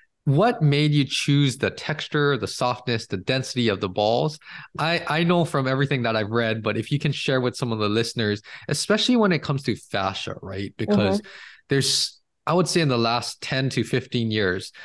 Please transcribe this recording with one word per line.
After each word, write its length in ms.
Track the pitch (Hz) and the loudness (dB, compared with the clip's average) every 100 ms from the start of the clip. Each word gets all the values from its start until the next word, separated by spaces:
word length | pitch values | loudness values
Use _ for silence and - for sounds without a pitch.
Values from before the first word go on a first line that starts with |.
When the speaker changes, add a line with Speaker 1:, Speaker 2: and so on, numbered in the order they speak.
| _ _ - | _ _ 0
Speaker 1:
what 360 | 139 226 233 | 4 4 4
made 300 | 151 143 151 | 2 4 4
you 140 | 147 135 | 2 2
choose 520 | - - 143 139 117 | 0 2 2 2 0
the 120 | 101 | -2
texture, 640 | - - 151 - 156 143 135 | -2 -6 -6 -4 0 0 0
the 140 | - | -2
softness, 580 | - 123 120 - 113 - | -2 -2 -2 -2 -4 -4
the 80 | 95 | -6
density 540 | 95 131 127 123 117 | -2 -2 -2 0 0
of 100 | 98 | 0
the 80 | 98 | -2
balls? 500 | 98 104 117 156 151 - - - - | 0 2 2 0 -4 -16 -18 -12 -4
I, 240 | 151 170 - | -2 -2 -2
I 160 | 151 | 0
know 220 | 170 175 156 | 2 2 2
from 240 | 147 131 | 0 0
everything 320 | 135 139 139 | 0 0 0
that 160 | 117 110 | 0 0
I've 140 | 104 | 0
read, 300 | 117 113 110 | 0 0 0
but 140 | 110 107 | -2 -2
if 160 | 110 | -2
you 80 | 143 | -2
can 140 | 151 | -2
share 260 | 135 - 131 | -2 0 0
with 160 | 123 120 | 0 -2
some 160 | 123 | -4
of 80 | 113 | -2
the 80 | 104 | 0
listeners, 540 | 107 113 - 107 104 - - - | 0 0 -2 -2 -2 -6 -14 -6
especially 480 | 147 - 214 - 247 | -4 0 0 4 4
when 160 | 208 | 4
it 100 | 160 | 2
comes 220 | - 139 | 0 -2
to 120 | 131 104 | -2 -6
fascia, 580 | - 101 98 98 - - | -4 -4 -2 -4 -8 -10
right? 320 | 92 98 101 - | -10 -8 -8 -6
Because 440 | 107 208 101 202 | 0 2 4 0
Speaker 2:
Mm-hmm. 80 | - - - - - | -4 -18 -20 -14 -2
Speaker 1:
there's, 500 | 139 135 - - - _ _ - | 0 2 0 -2 -8 _ _ -2
I 80 | |
would 140 | 170 170 | 0 2
say 140 | 175 | 2
in 80 | 156 | 2
the 80 | 120 | 2
last 440 | 117 120 - - | 2 0 -4 -8
ten 280 | - 135 131 | -4 -2 -2
to 160 | 127 110 | -2 0
fifteen 440 | 131 127 127 113 | -2 -2 -2 0
years, 440 | 107 98 92 - - | 0 0 0 -6 -16